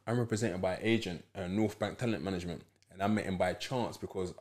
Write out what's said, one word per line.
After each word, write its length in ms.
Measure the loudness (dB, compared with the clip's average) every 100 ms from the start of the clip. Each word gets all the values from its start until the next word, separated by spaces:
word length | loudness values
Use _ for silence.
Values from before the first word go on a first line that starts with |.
| -2
I'm 120 | 0
represented 440 | 2 2 0 2
by 140 | 0 2
an 40 |
agent, 420 | 4 4 2 -6 -8
uh, 120 | -6 -2
North 320 | 2 2 0
Bank 200 | -4 -2
Talent 260 | -2 0
Management. 380 | -2 -2 -4 -8 -12 _ _
And 120 | -2
I 40 | 2
met 180 | 2 2
him 100 | 2
by 160 | 2
chance 460 | 0 -2 -2 -2 -4
because 340 | -8 -4 -4 -6